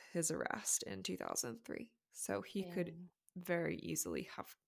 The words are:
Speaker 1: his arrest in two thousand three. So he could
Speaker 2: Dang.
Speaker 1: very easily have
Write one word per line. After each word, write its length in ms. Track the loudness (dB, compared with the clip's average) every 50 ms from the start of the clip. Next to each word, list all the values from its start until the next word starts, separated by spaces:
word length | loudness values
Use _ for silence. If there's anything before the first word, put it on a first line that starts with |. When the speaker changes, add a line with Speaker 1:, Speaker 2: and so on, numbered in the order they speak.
| -10 -2 0
Speaker 1:
his 180 | 2 4 4
arrest 520 | 4 2 2 2 0 0 2 2 2 2 2
in 200 | 0 -4 -2 -2
two 140 | -2 -2 -2
thousand 440 | 0 0 0 2 0 0 -2 -4 -6
three. 260 | -4 -4 -4 -4 -6 _ _ _ _ -10
So 280 | -4 0 2 2 2
he 220 | 0 0 -2 -2 -2
could 240 | 0 0 0 0 0
Speaker 2:
Dang. 220 | -2 -6 -10 -12 -14 _ _ _ -12
Speaker 1:
very 420 | -6 0 2 2 4 4 2 0 0
easily 520 | -2 -2 0 0 0 0 0 -2 -2 -4 -6
have 200 | -8 -8 -8 -12 -18 _